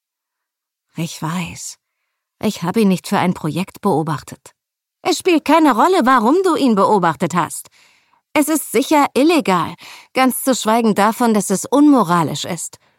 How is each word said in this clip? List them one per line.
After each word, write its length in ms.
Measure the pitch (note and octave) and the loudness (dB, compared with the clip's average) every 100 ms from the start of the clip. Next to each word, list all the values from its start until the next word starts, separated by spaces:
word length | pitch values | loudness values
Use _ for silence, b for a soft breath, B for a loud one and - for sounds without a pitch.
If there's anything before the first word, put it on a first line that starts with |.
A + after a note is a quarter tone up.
| _ _ _ _ _ _ _ _ _ - | _ _ _ _ _ _ _ _ _ -10
Ich 260 | E3 - | -10 -8
weiß. 540 | D#3+ F3 E3 - - - _ _ _ _ _ - | -8 -6 -8 -12 -16 -18 _ _ _ _ _ -8
Ich 200 | G#3+ - | -6 -4
habe 180 | E3+ A3+ | -4 0
ihn 80 | G3+ | 0
nicht 180 | F3+ - | 0 -2
für 120 | F#3+ | -2
ein 160 | F3+ | 0
Projekt 460 | F3 D3+ D#3+ F#3+ - | -2 -4 -6 -8 -6
beobachtet. 720 | G3+ D3+ D#3+ C#3+ - - - _ _ _ _ _ | -2 -2 -2 -6 -10 -20 -20 _ _ _ _ _
Es 160 | - E4 | -4 -2
spielt 260 | F#4 D#4+ | 0 0
keine 300 | - D#4+ D4+ | 2 4 4
Rolle, 260 | G#3+ D#4+ F#4+ | 4 2 2
warum 320 | B3 C4 A3 F4+ | 2 2 2 2
du 140 | F#4 D4+ | 0 2
ihn 180 | C4+ | 2
beobachtet 600 | G3 F#3+ G3+ E3+ D#3 E3+ | 2 2 2 0 -2 -2
hast. 340 | F3 D3 - - b b b b b b | -2 -4 -8 -16 b b b b b b
Es 160 | D4+ D4 | -2 0
ist 220 | D#4 - | -2 -2
sicher 340 | A3 - D4+ - | -4 0 0 2
illegal, 600 | - D4+ D#4+ G3 F3+ F3+ E3+ B B B | 2 2 2 0 -2 -2 -10 B B B
ganz 300 | - B3+ - | -2 0 0
zu 100 | C4+ | -2
schweigen 400 | A#3+ G#3+ A#3 A3+ | -2 0 0 2
davon, 400 | G3+ G#3 A3 A#3 | 2 0 2 0
dass 160 | G#3+ - | 0 0
es 140 | F#3+ | -4
unmoralisch 800 | - C#4 D4 C4 F3 F3 C#3+ D3 | 0 4 6 4 4 0 0 -4
ist. 340 | A2 - - - _ | -8 -10 -12 -18 _